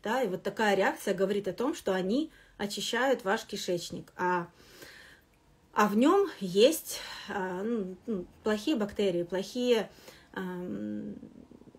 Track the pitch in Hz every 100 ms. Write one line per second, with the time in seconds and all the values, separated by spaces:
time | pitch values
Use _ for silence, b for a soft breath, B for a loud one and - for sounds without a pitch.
0 | 208 254 226 180 202 208 214 196 233 311
1 | - 180 190 202 196 175 254 349 - 185
2 | 185 247 320 B B B 202 208 - 233
3 | 269 254 190 220 - 202 - 175 - 180
4 | - - 180 180 170 B B B B B
5 | B B B _ _ _ _ - 208 208
6 | 277 392 370 - 190 190 262 311 - -
7 | B B B 202 185 180 214 233 185 185
8 | - 202 175 - 220 214 302 269 202 -
9 | 202 175 170 185 190 247 247 220 180 B
10 | B B B 196 185 180 180 202 208 208
11 | 214 202 - - - - -